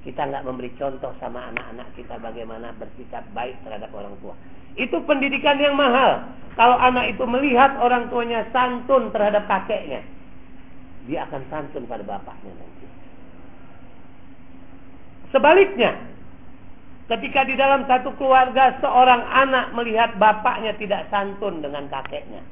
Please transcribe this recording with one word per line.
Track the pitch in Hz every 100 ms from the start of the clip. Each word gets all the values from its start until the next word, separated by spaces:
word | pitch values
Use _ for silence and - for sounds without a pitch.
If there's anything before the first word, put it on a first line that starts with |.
| -
Kita | 135
nggak | 143 139 131
memberi | 127 123 123
contoh | 139 131 131 123
sama | 120 120 123
anak-anak | 113 117 113 127 -
kita | 117 120
bagaimana | 113 117 113 113 117 117
bersikap | 117 - 120 117 113
baik | 107 123 127 113
terhadap | 107 107
orang | 107 101 101
tua. | 101 - - - - -
Itu | 247 339
pendidikan | - 285 269 262 294 277
yang | 294
mahal. | 277 269 240 247 131 - - -
Kalau | - 233 247
anak | 254 254 233
itu | 208 254
melihat | 247 285 240 269 262
orang | 247 247 233
tuanya | 247 233 233 208
santun | 254 254 247 208 269 220
terhadap | 214 208 208 202
kakeknya, | 196 - 208 156 123 - - - - - - - - - - -
dia | 160 143
akan | 143 131
santun | 156 139 143
pada | 120 113 101
bapaknya | 101 - - 98
nanti. | 90 90 - - - - - - - - - - - - - - - - - - - - - - - - - -
Sebaliknya, | 269 269 359 392 - 208 - - - - - - - - - - - -
ketika | 226 277 277
di | 262 254
dalam | 269 277 220
satu | 254 262
keluarga | - 269 262 254 240 262 254
seorang | 285 247 254 240 -
anak | 254 269 262 -
melihat | 226 233 220 226 202
bapaknya | 214 214 247 226 220 202
tidak | 208 185 160
santun | 202 196 196 208 165
dengan | 147 143 139
kakeknya | 139 147 147 143 101 -